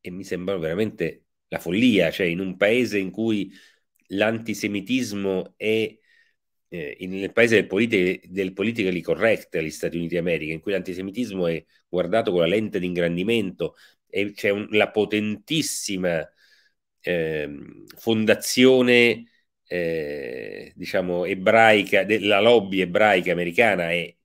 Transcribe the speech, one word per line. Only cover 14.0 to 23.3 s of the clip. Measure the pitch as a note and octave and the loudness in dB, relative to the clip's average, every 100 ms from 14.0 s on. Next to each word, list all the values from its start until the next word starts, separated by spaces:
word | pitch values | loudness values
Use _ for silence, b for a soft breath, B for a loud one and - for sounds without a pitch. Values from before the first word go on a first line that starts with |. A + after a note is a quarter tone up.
| _ | _
e | F#2+ G2+ | -6 -6
c'è | G#2 G#2+ | -4 -2
un, | G2+ G#2+ | -2 0
la | G#2+ G2 | 0 2
potentissima, | A2 G2+ G#2 G#2+ G#2+ - D#3 - - - F#2+ F2+ E2 - b b b b b _ _ | 0 0 0 -2 -6 -4 -4 -2 -6 -6 -4 -2 -2 -4 b b b b b _ _
ehm, | - F2 D#2+ D#2 D2 C#2+ - - - - | -4 -2 -2 -4 -6 -10 -18 -20 -20 -8
fondazione, | - A2 A2 A2 - - B2+ C3 B2 A#2+ A#2+ A2 b b b _ _ | -2 0 2 2 0 6 6 8 6 6 6 2 b b b _ _
eh, | F2+ E2+ E2 D2 D2 B1+ B1+ G#1+ G1+ - | -4 -2 -4 -4 -8 -10 -12 -12 -14 -18
diciamo, | - E2+ G2 F2+ F2 | -14 -6 -4 -2 -2
ebraica, | F2 F#2+ F#2 A2+ A2+ G#2+ F#2+ G2+ | -2 -2 2 6 6 6 4 0
de-, | F#2+ G#2+ | 2 0
la | G2 G2+ | 2 4
lobby | A2 A#2 G2 F#2+ | 6 4 4 -2
ebraica | F2+ F#2+ G#2+ G2 E2+ | 0 4 4 4 2